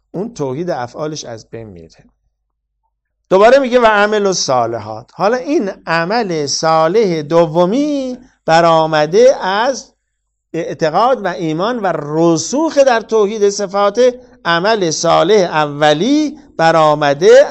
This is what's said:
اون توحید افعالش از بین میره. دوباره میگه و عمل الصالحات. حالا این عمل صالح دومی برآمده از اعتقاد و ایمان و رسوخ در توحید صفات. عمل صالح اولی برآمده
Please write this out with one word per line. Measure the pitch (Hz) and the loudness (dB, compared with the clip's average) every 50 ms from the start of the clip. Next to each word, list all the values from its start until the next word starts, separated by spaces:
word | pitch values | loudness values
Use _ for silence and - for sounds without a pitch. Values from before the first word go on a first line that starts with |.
| _ _ | _ _
اون | - 165 196 233 - | -12 -10 -10 -10 -8
توحید | - 147 135 127 139 180 175 | -8 -8 -8 -6 -8 -6 -6
افعالش | 170 135 123 123 - - 156 156 156 143 - | -6 -8 -8 -10 -10 -10 -10 -10 -10 -12 -14
از | - 117 110 107 _ | -14 -16 -18 -18 _
بین | - 113 113 107 | -18 -18 -18 -18
میره. | 95 85 82 80 _ _ _ _ _ _ _ _ _ _ _ _ _ _ _ _ _ _ _ _ _ _ _ _ _ _ _ _ | -20 -20 -20 -20 _ _ _ _ _ _ _ _ _ _ _ _ _ _ _ _ _ _ _ _ _ _ _ _ _ _ _ _
دوباره | 180 190 202 233 254 277 | 2 4 6 6 6 4
میگه | 277 247 240 247 | 2 2 0 2
و | 240 | 2
عمل | 220 214 202 202 208 214 214 202 196 | 4 2 2 0 0 0 0 0 -2
الصالحات. | 185 175 - - 135 127 117 113 117 113 104 107 110 107 113 _ _ | -2 -2 -2 -2 0 0 0 -2 -4 -8 -10 -10 -14 -14 -16 _ _
حالا | - 170 202 240 254 | -2 -2 0 0 -2
این | 247 311 285 339 226 190 190 - _ 190 | -4 -2 -2 -2 -2 -4 -8 -12 _ -4
عمل | 165 165 165 170 208 247 233 190 170 156 147 | -4 -2 -2 -2 -2 -4 -2 -4 -4 -6 -6
صالح | 135 - - - 160 160 160 160 160 180 226 233 190 170 160 | -6 -6 -4 0 0 2 2 2 2 2 2 0 0 -2 -4
دومی | 147 143 165 170 170 160 151 170 180 180 208 277 285 302 294 277 262 254 254 247 - _ _ _ _ | -4 0 2 2 2 2 2 0 0 0 0 -2 -2 -2 -4 -4 -6 -8 -10 -12 -16 _ _ _ _
برآمده | - 160 165 170 170 165 160 160 160 160 151 151 156 165 208 247 262 269 285 | 0 2 4 4 4 4 2 2 2 0 0 0 2 2 4 4 4 2 2
از | - 185 190 202 226 277 262 208 - _ _ _ _ _ _ _ _ _ _ _ _ _ - | -2 -4 -2 -2 -2 -2 -4 -6 -10 _ _ _ _ _ _ _ _ _ _ _ _ _ -10
اعتقاد | 160 175 - 180 - 165 156 147 185 220 254 269 233 202 | -8 -8 -8 -6 -4 -4 -2 0 0 2 2 0 -2 -4
و | 180 | -8
ایمان | 170 - 175 160 156 160 185 226 254 240 | -6 -6 -6 -6 -4 -4 -4 -4 -4 -4
و | 202 185 165 | -4 -4 -4
رسوخ | 151 147 147 151 160 170 170 165 160 - - 233 277 330 320 - 277 | -4 -6 -6 -2 0 2 2 0 0 -2 -4 -4 -2 -2 -2 2 4
در | 269 262 240 226 | 4 4 4 0
توحید | 214 226 220 220 208 196 220 220 202 202 | -2 -2 0 0 0 0 0 0 -2 -2
صفات. | 202 202 202 185 190 202 202 202 202 233 247 254 247 247 - - _ _ _ | 0 -2 -8 -4 -2 0 0 0 2 2 0 0 0 -2 -16 -20 _ _ _
عمل | 170 170 170 175 208 226 220 185 165 | -2 -2 0 0 0 0 0 -2 -4
صالح | 151 - - 165 160 156 160 170 214 | -4 -2 0 0 2 2 2 2 2
اولی | 214 180 175 170 156 151 147 143 143 151 151 151 151 180 240 285 302 311 285 - - - - _ - | 2 2 0 0 -2 -2 -2 -2 0 2 2 2 2 0 0 0 0 -2 -4 -8 -12 -20 -20 _ 0
برآمده | 160 165 165 165 156 151 151 147 151 143 143 143 160 214 240 262 294 - | 0 2 4 4 4 2 2 2 0 0 0 2 4 6 6 6 6 4